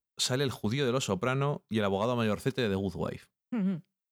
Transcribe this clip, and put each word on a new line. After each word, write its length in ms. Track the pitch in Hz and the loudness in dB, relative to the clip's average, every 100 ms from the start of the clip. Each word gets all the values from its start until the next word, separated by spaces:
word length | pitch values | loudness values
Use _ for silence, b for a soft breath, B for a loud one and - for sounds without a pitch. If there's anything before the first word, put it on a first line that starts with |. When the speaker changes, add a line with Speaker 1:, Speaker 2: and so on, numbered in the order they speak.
| _ - | _ -4
Speaker 1:
sale 240 | - 127 | -2 0
el 80 | 139 | 0
judío 360 | - 104 135 131 | 0 -2 0 2
de 60 | |
Los 120 | 131 | 0
Soprano 600 | - 92 127 135 143 - - | 0 0 0 0 0 -2 -2
y 100 | 110 | 0
el 60 | |
abogado 320 | 101 98 113 120 | 2 2 2 2
mayorcete 460 | 110 98 135 131 | 0 0 -2 0
de 60 | 110 | 0
The 40 | |
Good 200 | 95 98 85 | 0 0 -2
Wife. 300 | 78 - - _ - | -6 -6 -14 _ -6
Speaker 2:
Ujú. 300 | 240 190 170 - _ _ | -2 0 -2 -8 _ _